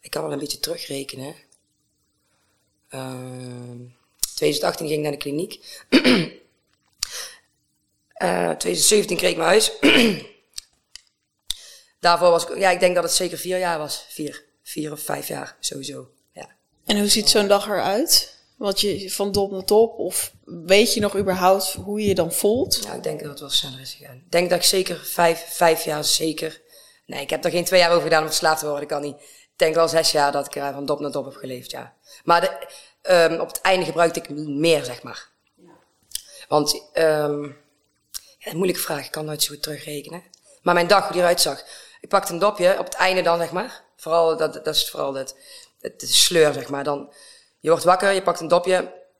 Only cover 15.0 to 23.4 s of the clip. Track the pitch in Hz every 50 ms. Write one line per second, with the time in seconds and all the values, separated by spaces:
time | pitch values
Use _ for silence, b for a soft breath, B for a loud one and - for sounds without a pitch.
15 | - - - 147 143 - 151 143 139 139 - _ - - - 143 135 147 139 131
16 | 127 127 _ _ _ _ _ - - - _ _ _ _ _ _ _ - 214 208
17 | 208 208 - 233 208 - - 226 208 196 208 202 202 214 208 180 - 185 196 220
18 | 311 339 - - - - - _ _ _ _ _ - 202 190 - - 208 170 175
19 | 196 185 - - 202 202 196 208 196 202 202 190 185 - 208 214 233 226 - -
20 | - 180 185 - - - _ _ _ - 180 170 160 170 190 208 233 233 - 233
21 | 208 202 - 190 202 190 180 185 180 185 190 196 - - - - 190 202 208 208
22 | 214 202 190 185 170 165 - - - 208 220 254 339 370 - - - - - -
23 | - 156 151 151 - 151 139 143